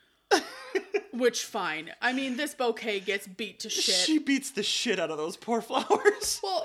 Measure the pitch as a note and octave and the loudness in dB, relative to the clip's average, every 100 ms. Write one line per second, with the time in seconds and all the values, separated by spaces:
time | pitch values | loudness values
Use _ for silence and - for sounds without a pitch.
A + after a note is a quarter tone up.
0 | _ _ _ D#4+ - - - F#4 - - | _ _ _ 2 2 -8 -6 -4 -2 -4
1 | - A#3+ B3 A#3 - A3 F3 D#3 D#3+ - | -4 0 2 2 -4 -4 -4 -4 -8 -4
2 | A#3+ B3+ C4+ B3 D4 - A#3+ A3+ A3 G3 | -2 0 -2 -2 -4 0 0 0 -2 -2
3 | F#3+ G3 G3 F#3 G#3 - A3 - A#3+ F#3 | -2 -4 -4 -8 -8 -8 -6 0 2 2
4 | F3+ D#4 - C4+ - - G3 - A#3+ F#3+ | 4 4 4 2 0 -4 -2 0 0 0
5 | D#3+ D#3 D#3+ - - A#3 A3+ C4 - - | 0 -2 -4 -6 -2 -2 0 0 2 6
6 | G#4 G#4 - - G4 F4+ | 6 4 0 -4 -2 -2